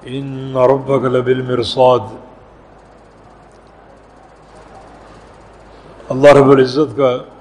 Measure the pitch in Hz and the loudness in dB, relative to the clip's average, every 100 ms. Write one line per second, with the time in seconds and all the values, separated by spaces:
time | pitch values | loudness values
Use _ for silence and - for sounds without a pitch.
0 | - 131 139 131 135 131 127 135 135 139 | -12 -12 -12 -12 -10 -2 0 0 -2 -4
1 | 127 127 123 127 127 127 113 - 127 123 | -2 -2 -2 -2 -2 -6 -6 0 2 2
2 | 104 - - - - - - - - - | -2 -18 -20 -20 -20 -20 -20 -20 -20 -20
3 | _ _ - - - - - - - - | _ _ -20 -20 -20 -20 -20 -20 -20 -20
4 | _ - - - - - - 762 - - | _ -20 -20 -20 -20 -20 -20 -20 -20 -20
5 | - - - - - - - - - - | -20 -20 -20 -20 -20 -20 -20 -20 -20 -20
6 | - 131 143 147 135 139 131 127 151 113 | -12 2 6 6 6 4 2 0 -4 -2
7 | 135 123 113 - | -2 -2 -10 -20